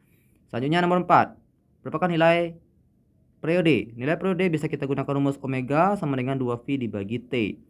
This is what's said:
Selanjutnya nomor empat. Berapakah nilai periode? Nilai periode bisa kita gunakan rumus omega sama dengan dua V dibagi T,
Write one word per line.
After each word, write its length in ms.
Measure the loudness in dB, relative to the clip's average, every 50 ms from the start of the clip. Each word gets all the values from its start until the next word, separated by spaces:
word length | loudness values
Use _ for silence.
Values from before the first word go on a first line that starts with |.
| _ _ _ _ _ _ _ _ _ _
Selanjutnya 320 | -6 -4 -2 0 2 2 2
nomor 180 | 2 2 0 4
empat. 320 | 6 6 6 6 4 -2 -12 _ _ _ _ _ _ _ _
Berapakah 300 | -12 -8 -4 -2 -2 0
nilai 480 | 2 4 4 6 4 4 0 -2 -6 -12 -20 _ _ _ _ _ _ _ _ _ _ _ _ _ _ _
periode? 560 | -2 0 2 2 4 4 4 2 0 -4 -8
Nilai 240 | -6 -4 -4 -2 -2
periode 260 | -2 -2 0 0 0 0
bisa 160 | 0 -2 -2
kita 160 | -4 -4 -6 -4
gunakan 340 | -4 -4 -4 -2 -2 0
rumus 220 | 0 0 0 -2 -4
omega 560 | -6 -6 -4 -4 -4 -2 0 2 2 2 0
sama 240 | -2 -2 -4 -4 -2
dengan 160 | -4 -4 -4
dua 240 | -4 -2 -4 -4 -6
V 160 | -4 -6 -4
dibagi 400 | -4 -4 -6 -6 -6 -6 -6 -8
T, 400 | -8 -6 -4 -2 -2 -2 -2 -4 -8 -16